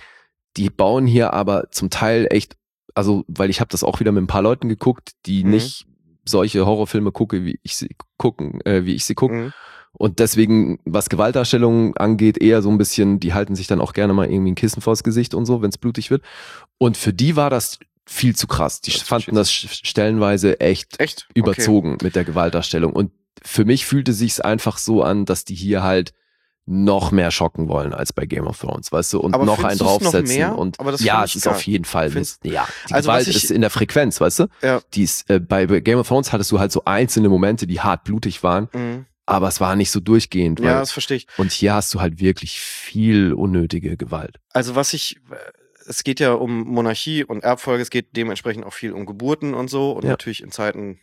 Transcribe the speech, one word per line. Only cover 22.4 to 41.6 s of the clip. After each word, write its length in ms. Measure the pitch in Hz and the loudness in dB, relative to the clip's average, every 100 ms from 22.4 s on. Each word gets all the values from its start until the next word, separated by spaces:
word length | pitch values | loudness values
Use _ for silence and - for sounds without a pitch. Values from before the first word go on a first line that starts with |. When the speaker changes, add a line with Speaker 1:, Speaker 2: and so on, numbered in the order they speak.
| 85 85 - 82 82 | 0 0 -2 0 0
Speaker 1:
Und 180 | - 101 _ _ - | 0 -2 _ _ -20
für 220 | - - | -6 0
mich 220 | 104 135 - | 4 2 2
fühlte 260 | 139 127 | 0 2
sich's 260 | 104 117 - | 0 0 0
einfach 380 | 101 113 110 - | 0 0 -2 -4
so 240 | - 110 | 0 2
an, 220 | 69 101 | 2 0
dass 200 | 95 92 | -2 -4
die 100 | - | -4
hier 280 | 87 98 95 | -8 -2 0
halt 300 | 95 92 85 _ _ _ _ _ - | 2 0 -2 _ _ _ _ _ -4
noch 420 | 95 101 98 90 | 0 2 2 2
mehr 180 | 98 85 | 2 2
schocken 380 | - 82 - 78 | 0 -2 -2 -2
wollen 260 | 73 73 | -2 -4
als 180 | - 69 | -6 -6
bei 140 | - - | -6 -6
Game 200 | - - | -4 -6
of 100 | - | -6
Thrones, 320 | - - - | -8 -10 -4
weißt 220 | 82 - | -4 -2
du, 60 | 98 | -2
und 140 | 92 | 0
Speaker 2:
Aber 100 | 131 | 2
Speaker 1:
noch 120 | 104 104 | 2 2
Speaker 2:
findest 100 | 92 | 0
Speaker 1:
einen 80 | 98 | 0
Speaker 2:
du's 80 | 95 101 | 2 2
noch 80 | 185 | 2
Speaker 1:
draufsetzen 260 | 92 131 135 | 2 2 0
Speaker 2:
mehr? 220 | 175 220 | -2 -2
Speaker 1:
und 220 | 92 - | -6 -4
Speaker 2:
Aber 100 | 135 | -6
das 100 | 139 | -2
Speaker 1:
ja, 140 | 110 110 | 0 2
Speaker 2:
find 60 | 98 | 0
Speaker 1:
es 40 | |
Speaker 2:
ich 60 | - | -2
Speaker 1:
ist 60 | |
Speaker 2:
gar 100 | 104 | -2
Speaker 1:
auf 80 | 101 | -2
jeden 220 | 101 101 | -2 -4
Fall 260 | 85 82 78 | -2 -2 -2
Speaker 2:
find's 300 | - - - | -2 -6 -8
Speaker 1:
Mist. 100 | 80 | -6
Ja, 120 | 78 - - - | -4 -4 -8 -2
die 60 | |
Speaker 2:
Also, 140 | 139 147 | 0 2
was 120 | 123 | 2
Speaker 1:
Gewalt 40 | 123 107 | 2 0
Speaker 2:
ich 80 | |
Speaker 1:
ist 60 | - | 0
in 80 | 113 | 2
der 100 | 110 | 2
Frequenz, 500 | - 107 147 127 - | 0 0 2 2 2
weißt 200 | - - | 0 2
du? 60 | - - | -2 0
Speaker 2:
Ja. 180 | 131 127 _ | -2 -2 _
Speaker 1:
Die 120 | 101 | -2
ist, 260 | 87 - - | 0 -2 0
äh, 80 | 95 | 0
bei, 280 | 85 98 92 | 2 0 2
bei 100 | 92 | 2
Game 200 | 110 123 | 4 2
of 80 | - | 2
Thrones 240 | 135 135 | 0 0
hattest 180 | 107 - | -2 0
du 80 | 101 | 2
halt 140 | 98 | 2
so 120 | - | 0
einzelne 440 | 90 101 123 113 104 | 0 0 2 4 4
Momente, 400 | 92 98 113 90 | 4 2 0 -4
die 120 | 87 | -2
hart 220 | 101 85 | -2 -2
blutig 400 | - 107 104 - | -4 -4 -4 -2
waren, 260 | 90 92 110 | 0 0 -2
Speaker 2:
Mhm. 320 | 123 120 123 131 _ - | -8 -8 -10 -14 _ -2
Speaker 1:
aber 200 | 95 95 | 0 0
es 140 | - | 0
war 160 | 92 98 | 0 2
nicht 160 | 95 | 0
so 80 | 101 | -2
durchgehend, 580 | 92 113 - 92 85 80 | 4 4 4 -2 0 0
Speaker 2:
Ja, 80 | 120 | 0
Speaker 1:
weil 80 | 131 | 0
Speaker 2:
das 100 | 135 | -2
versteh 240 | - - | -8 -6
ich. 140 | 131 - - | -6 -6 -4
Speaker 1:
und 160 | 190 | -2
hier 200 | - | 0